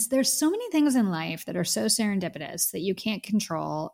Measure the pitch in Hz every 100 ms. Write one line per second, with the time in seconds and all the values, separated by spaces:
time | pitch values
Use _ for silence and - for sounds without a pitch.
0 | - 269 262 - 302 403 480 320 294 254
1 | 208 165 165 165 - 180 170 220 220 214
2 | 208 196 175 - 147 170 - 151 185 -
3 | 220 214 - 208 208 165 156 151 156